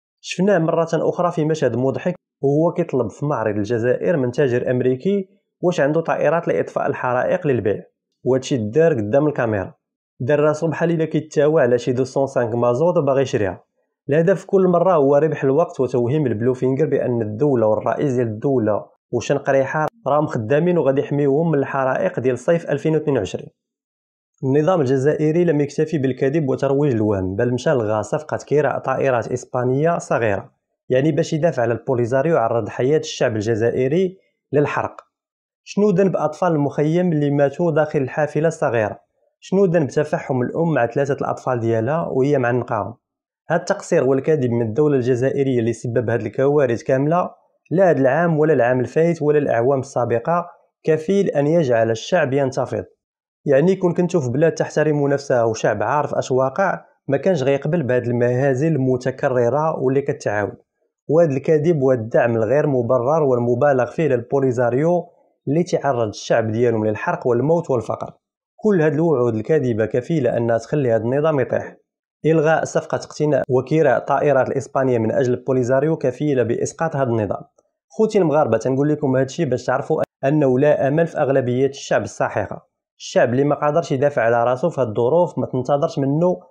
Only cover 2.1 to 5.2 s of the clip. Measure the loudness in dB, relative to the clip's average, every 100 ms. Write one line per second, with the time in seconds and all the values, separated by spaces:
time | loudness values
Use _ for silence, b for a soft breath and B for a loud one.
2.1 | -6 _ _ -2 2 0 0 -2 -2 -2
3.1 | -4 -4 -2 -2 -2 -2 0 0 0 0
4.1 | 0 -2 0 0 0 0 0 0 0 0
5.1 | -2